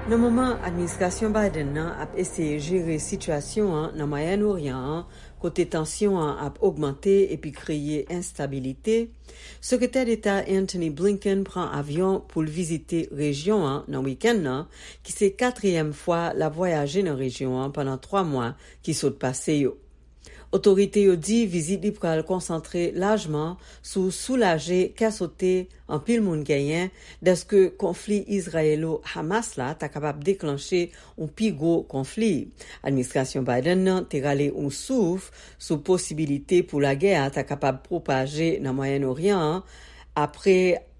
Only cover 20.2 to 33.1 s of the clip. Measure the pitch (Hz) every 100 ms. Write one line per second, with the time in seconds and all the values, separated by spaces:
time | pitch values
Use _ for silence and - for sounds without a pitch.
20.2 | - - - 196 202 190 202 208 196 175
21.2 | 156 226 220 175 151 196 208 208 170 160
22.2 | 156 185 - 165 - 175 175 - 196 214
23.2 | 160 151 160 180 - - - 196 185 180
24.2 | - 262 202 160 151 180 185 - 220 214
25.2 | 175 - 185 185 185 - - 151 147 233
26.2 | 202 156 143 143 143 160 190 - - -
27.2 | 185 175 - 202 185 - 185 180 - 208
28.2 | - 202 175 165 156 156 160 156 - 170
29.2 | 156 214 233 - 127 156 147 147 147 147
30.2 | 147 196 156 143 - 180 175 - - -
31.2 | 156 - 214 151 160 170 - 139 135 -
32.2 | 226 147 - - - - - 135 123